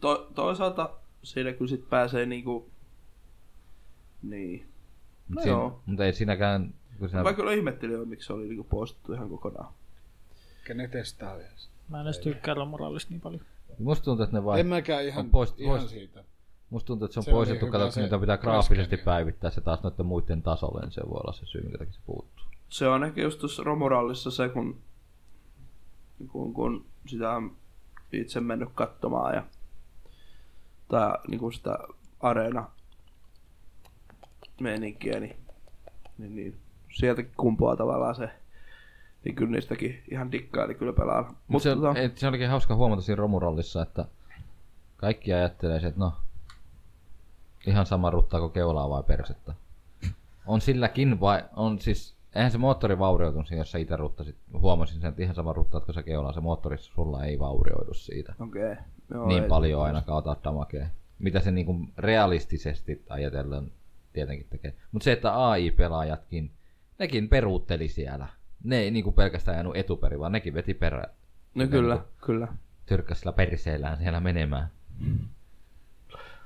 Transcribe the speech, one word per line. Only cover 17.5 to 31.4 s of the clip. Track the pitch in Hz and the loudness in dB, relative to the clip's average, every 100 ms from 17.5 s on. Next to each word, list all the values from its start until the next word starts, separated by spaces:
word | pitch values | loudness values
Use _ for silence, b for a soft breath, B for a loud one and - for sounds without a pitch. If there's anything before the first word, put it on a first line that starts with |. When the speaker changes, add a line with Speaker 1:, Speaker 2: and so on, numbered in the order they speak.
| 117 120 | 2 0
Speaker 3:
hyvä | |
Speaker 2:
kato, | 107 101 | 2 2
kun | |
Speaker 3:
se | 120 | 0
Speaker 2:
niitä | 101 101 | 0 2
pitää | 107 98 | 2 2
Speaker 3:
Crash | 120 110 101 | 2 6 8
Speaker 2:
graafisesti | 101 90 90 | 8 8 2
Speaker 3:
Canyon. | - | 2
Speaker 2:
päivittää, | 87 80 - 85 | 2 2 -2 -2
se | - | 0
taas | 82 80 | 2 0
noitten | 90 - 87 | -2 -2 -2
muitten | 87 - 80 | 0 0 0
tasolle, | 80 78 - - | 0 -2 -2 -4
niin | - | -8
se | - - | -8 -8
voi | - - | -8 -8
olla | |
se | - - | -10 -10
syy, | - | -10
minkä | - - | -8 -8
takia | - - | -10 -10
se | - | -12
puuttuu. | - - - - - - | -12 -12 -10 -10 -10 -12
Speaker 1:
Se | - 135 | -2 2
on | 131 151 | 2 0
ehkä | 156 | -2
just | 151 156 | -4 -4
tuossa | 147 - | -8 -6
Romurallissa | - 147 135 127 120 127 131 | -4 0 2 2 0 -4 -8
se, | 127 123 | -4 -4
kun, | 127 - - - - - - - - - - - - - - - - 131 | -2 -6 -8 -16 -20 -20 -20 -20 -20 -20 -20 -20 -20 -20 -20 -20 -18 -14
kun, | - - 117 | -8 -8 -2
kun | 120 110 - - 131 | -2 -4 -10 -20 -12
sitä | 120 113 | -6 -4
on | 117 104 - - - - - - | -4 -6 -12 -20 -20 -20 -20 -8
itse | 110 117 117 | -6 -4 -4
mennyt | 117 113 120 - | -4 -4 -6 -4
katsomaan | 113 - - 123 127 120 | -4 -4 -4 -2 0 -2
ja, | 113 - - - - - b b b b b b b b - | -6 -12 -12 -12 -16 -18 b b b b b b b b -2
tai | 117 104 98 - | 0 2 0 -6
niinku | 113 | -6